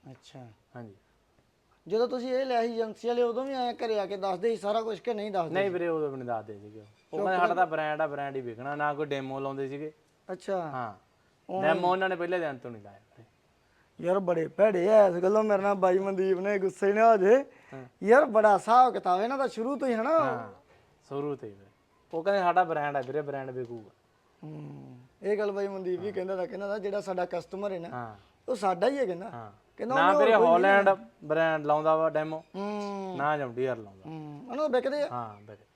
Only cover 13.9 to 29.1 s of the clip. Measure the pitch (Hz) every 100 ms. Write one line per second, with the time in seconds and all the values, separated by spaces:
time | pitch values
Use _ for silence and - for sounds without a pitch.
13.9 | _ 165 190 180 170 160 - 208 196 180
14.9 | 220 202 175 180 214 214 202 196 196 185
15.9 | 185 196 190 190 180 196 202 190 175 196
16.9 | 202 226 220 185 254 269 - _ 135 127
17.9 | _ 190 247 302 220 214 196 - 240 254
18.9 | 196 190 180 226 269 262 - 233 277 269
19.9 | 226 240 330 277 180 110 - _ _ _
20.9 | _ _ 139 147 135 113 98 98 _ _
21.9 | _ _ 165 165 202 175 175 180 156 147
22.9 | 143 127 143 143 139 131 131 120 117 101
23.9 | _ _ _ _ _ 156 151 147 143 135
24.9 | 123 127 _ 190 208 208 196 196 190 185
25.9 | 180 196 190 185 190 175 190 202 208 196
26.9 | 202 196 180 175 175 170 190 202 190 165
27.9 | 123 117 104 _ _ - 240 196 180 214
28.9 | 277 233